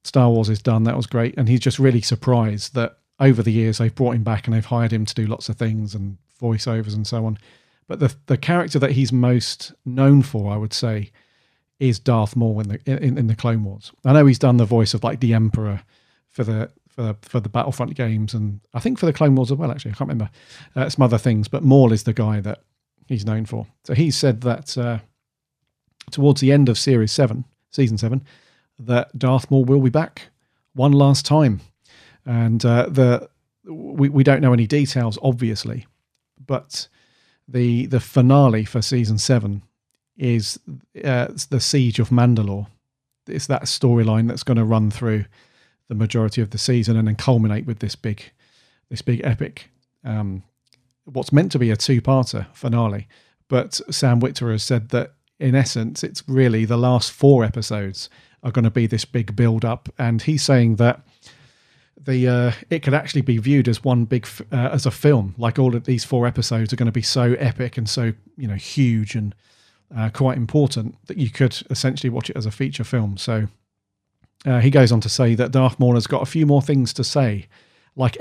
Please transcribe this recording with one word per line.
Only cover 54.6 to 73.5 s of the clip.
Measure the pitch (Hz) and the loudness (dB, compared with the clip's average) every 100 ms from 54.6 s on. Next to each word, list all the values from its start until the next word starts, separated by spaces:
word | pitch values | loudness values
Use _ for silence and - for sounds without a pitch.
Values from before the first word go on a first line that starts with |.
said | - 123 110 | -2 -4 -2
that, | 123 - _ _ - | -4 -4 _ _ -6
in | 135 131 | 0 2
essence, | 131 123 113 - | 0 -2 -6 -6
it's | - - - | -10 -10 -2
really | 131 127 110 110 | 2 2 2 0
the | 120 | 0
last | 123 123 - | 2 2 0
four | - 139 135 | 2 6 6
episodes | 107 117 107 107 98 95 - _ _ _ | 4 -4 -6 -6 -8 -10 -16 _ _ _
are | 123 | -6
gonna | 120 113 | 0 2
be | 110 113 | 2 0
this | 110 - | -2 -4
big | 123 107 104 | -6 -4 0
build-up. | 120 110 113 120 - - | 0 2 -2 -6 -8 -6
And | 120 113 | -2 -2
he's | - 156 | -2 -2
saying | - 135 117 110 | 2 4 4 4
that | 120 123 _ _ - - _ _ _ _ _ _ | 2 0 _ _ -20 -20 _ _ _ _ _ _
the, | 139 127 127 | -4 0 0
uh, | 123 123 113 - | 2 0 -2 -4
it | 165 | -4
could | 143 | 0
actually | 143 - 151 | -2 0 -2
be | 131 117 | 0 0
viewed | 113 143 123 | 2 2 2
as | 110 | 0
one | 135 123 113 | 0 0 0
big | 123 | -2
f-, | - - - | -6 -14 -6
uh, | 131 123 | -4 -2
as | 147 135 | -2 -4
a | |
film. | - 151 139 98 92 | 0 2 2 0 -4
Like, | 117 113 | -2 0
all | 131 117 | 0 0
of | - | -2
these | 123 | -4
four | - 127 120 | -2 0 0
episodes | 117 113 113 110 | -2 -2 -2 -2
are | - | -2
gonna | 117 | -2
be | 113 | -2
so | 110 - 120 123 | -2 0 0 0
epic | 131 110 123 - | -2 -4 -6 -6
and | 107 | -6
so, | - 117 110 _ - | -4 -4 -6 _ -10
you | 123 | -8
know, | 101 | -8
huge | - - 131 113 107 117 | -6 0 0 0 -2 -6
and, | 104 101 _ _ _ _ _ 117 | -8 -10 _ _ _ _ _ -6
uh, | 110 | -6
quite | - 131 135 | 0 0 0
important | 113 151 139 - 110 - - | -2 2 2 0 -8 -10 -12
that | - | -6
you | 123 | -4
could | - 131 - - | 0 0 0 -8
essentially | 123 135 143 127 | -4 -4 -4 -4
watch | 120 - | -6 -8
it | - | -8
as | 107 | -6
a | |
feature | - 135 139 | -6 -6 -6
film. | 117 127 107 98 | -4 -2 -2 -4
So, | - 113 104 | -4 -2 -4